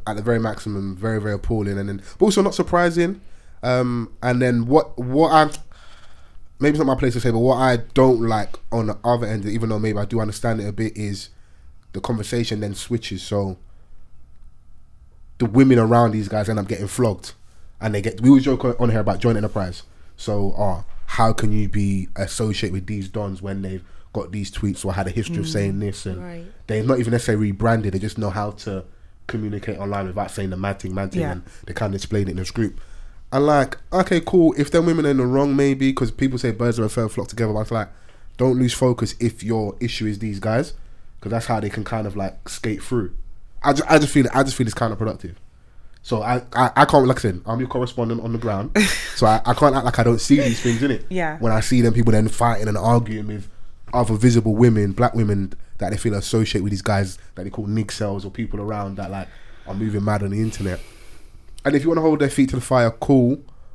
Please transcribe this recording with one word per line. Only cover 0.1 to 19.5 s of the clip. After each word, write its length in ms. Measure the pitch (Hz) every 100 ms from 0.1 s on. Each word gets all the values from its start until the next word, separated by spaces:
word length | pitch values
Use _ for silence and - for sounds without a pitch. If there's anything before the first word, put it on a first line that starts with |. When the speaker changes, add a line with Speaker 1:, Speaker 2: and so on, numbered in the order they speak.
| 104
Speaker 1:
the 60 |
very 180 | 110 117
maximum, 560 | 113 104 110 101 98 90
very, 240 | 113 110
very 140 | 104
appalling, 440 | 101 - 113 101 98
and 100 | 101
then, 120 | 98 - -
but 60 | 208
also 160 | 196
not 100 | 196
surprising. 640 | - 170 175 175 170 170 196 - - - -
Um, 480 | 123 127 123 120 110 -
and 180 | 123 123
then 240 | 127 120 117
what, 320 | 151 160 -
what 340 | 123 139 160
I, 140 | 156 151 - - - - - - - - - - -
maybe 120 | 143
it's 80 | 151
not 80 | 135
my 80 | 131
place 140 | 131
to 60 | 120
say, 100 | 123
but 80 | 113
what 180 | 127 127
I 200 | 131 120 -
don't 280 | - 131 120
like 340 | 113 107 104 - -
on 160 | 120 107
the 100 | 101
other 240 | 120 120 107
end, 180 | 107 101
even 240 | 110 113
though 80 | 107
maybe 220 | 110 101
I 60 | 101
do 140 | 113
understand 420 | 104 101 120 110
it 60 | 104
a 40 |
bit, 260 | 101 110 104
is 320 | 104 98 - - - - - - -
the 80 | 98
conversation 600 | - 113 104 120 117 107
then 120 | 104
switches. 480 | 98 - 117 - 95
So 360 | - 104 98 92 - - - - - - - - - - - - - - - - - -
the 80 | 117
women 340 | 117 135 123
around 320 | 113 117 117
these 160 | 107 101
guys 220 | 107 104
end 100 | 110
up 80 | 98
getting 200 | 95 101
flogged, 460 | - 117 95 - - - - - -
and 140 | 110
they 80 | 104
get, 200 | 110 -
we 80 | 127
always 140 | 139 139
joke 180 | 127 127
on, 100 | 117
on 100 | 120
here 100 | 110
about 200 | 107 95
joint 180 | 120 107
enterprise. 460 | 107